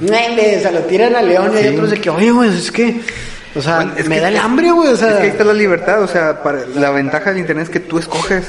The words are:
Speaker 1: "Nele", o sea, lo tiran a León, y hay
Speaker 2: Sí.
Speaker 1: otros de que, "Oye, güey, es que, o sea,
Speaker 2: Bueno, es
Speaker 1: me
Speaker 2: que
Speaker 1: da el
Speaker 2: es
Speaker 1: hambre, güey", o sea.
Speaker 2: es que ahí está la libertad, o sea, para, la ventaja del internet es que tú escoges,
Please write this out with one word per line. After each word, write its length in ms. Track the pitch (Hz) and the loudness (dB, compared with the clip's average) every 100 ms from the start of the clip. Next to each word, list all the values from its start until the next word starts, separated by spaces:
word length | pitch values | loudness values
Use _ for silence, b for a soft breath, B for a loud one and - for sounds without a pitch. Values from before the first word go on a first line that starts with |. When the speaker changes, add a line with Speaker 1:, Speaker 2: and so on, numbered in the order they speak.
Speaker 1:
"Nele", 560 | 175 220 233 233 214 196 | -2 0 0 0 2 2
o 40 | |
sea, 100 | 196 | 0
lo 80 | 170 | -2
tiran 340 | 165 185 233 | 0 2 2
a 60 | 240 | 2
León, 300 | 190 185 202 | 2 2 2
y 40 | 214 | 2
hay 60 | 175 | 0
Speaker 2:
Sí. 60 | |
Speaker 1:
otros 160 | 151 214 | 0 0
de 80 | - | -2
que, 100 | 180 | -2
"Oye, 220 | 160 226 | 2 2
güey, 180 | 240 226 180 | 4 2 0
es 140 | - | -2
que, 300 | - 233 233 B B B B - | -2 -2 -2 B B B B -12
o 60 | 151 | -6
sea, 160 | 139 165 | -2 -2
Speaker 2:
Bueno, 160 | - - | -2 -4
es 100 | 160 | -4
Speaker 1:
me 80 | |
Speaker 2:
que 60 | 160 | -2
Speaker 1:
da 80 | 175 | 0
el 60 | |
Speaker 2:
es 60 | 208 | 0
Speaker 1:
hambre, 300 | 220 262 339 | 0 2 2
güey", 180 | 339 302 | 4 2
o 60 | |
sea. 140 | 214 226 | 2 2
Speaker 2:
es 60 | 208 | 2
que 40 | |
ahí 60 | 196 | 2
está 140 | - | 2
la 100 | 208 | 2
libertad, 480 | 214 202 170 175 214 | 2 2 0 0 0
o 40 | 190 | 0
sea, 340 | 175 156 - | 0 0 -2
para, 160 | 143 143 123 | -4 -4 -4
la 160 | 139 143 | 0 0
ventaja 400 | 139 139 151 202 | 0 0 0 0
del 80 | 190 | -2
internet 240 | 165 160 | -2 -4
es 40 | 165 | -4
que 100 | 175 | -6
tú 180 | - 165 | -4 -4
escoges, 480 | 160 156 165 190 | -4 -4 -2 -2